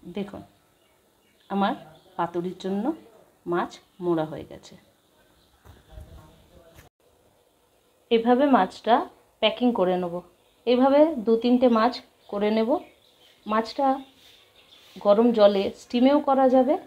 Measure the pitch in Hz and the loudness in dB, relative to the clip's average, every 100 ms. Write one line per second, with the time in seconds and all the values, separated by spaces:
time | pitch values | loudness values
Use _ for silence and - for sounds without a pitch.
0 | 180 175 202 - - _ _ _ _ _ | -14 -12 -12 -14 -20 _ _ _ _ _
1 | _ _ _ _ _ 196 196 302 - - | _ _ _ _ _ -4 -4 -4 -14 -20
2 | _ - 170 175 175 175 190 196 240 330 | _ -8 -6 -6 -8 -10 -8 -4 -4 -8
3 | - - _ _ - 175 175 - _ _ | -12 -20 _ _ -8 -6 -6 -12 _ _
4 | 175 165 156 139 - - - - _ _ | -4 -2 -4 -10 -16 -20 -20 -20 _ _
5 | _ _ _ _ _ _ - - _ - | _ _ _ _ _ _ -20 -20 _ -20
6 | - - - _ _ _ _ - - _ | -20 -20 -20 _ _ _ _ -20 -20 _
7 | _ _ _ _ _ _ _ _ _ _ | _ _ _ _ _ _ _ _ _ _
8 | _ 226 226 247 285 247 190 - - 247 | _ 0 2 2 4 2 0 -6 -2 -2
9 | 370 _ _ _ 214 214 247 226 185 180 | -2 _ _ _ -2 0 -2 0 -2 -2
10 | 175 175 - _ _ _ - 247 262 285 | -4 -10 -14 _ _ _ -2 2 4 4
11 | 311 294 208 226 240 247 254 226 226 - | 4 2 -2 0 2 2 4 2 0 -4
12 | - _ _ 202 208 220 220 330 - _ | -18 _ _ -4 -2 0 -2 -4 -6 _
13 | _ _ _ _ - 214 226 - 277 269 | _ _ _ _ -6 -4 -4 -4 -2 -2
14 | 269 _ _ _ _ _ _ - - - | -8 _ _ _ _ _ _ -20 -20 -6
15 | 202 208 233 214 202 202 202 - - 247 | 0 2 2 4 4 4 -4 -8 -6 2
16 | 254 294 294 262 262 262 254 359 | 2 2 2 2 4 4 2 0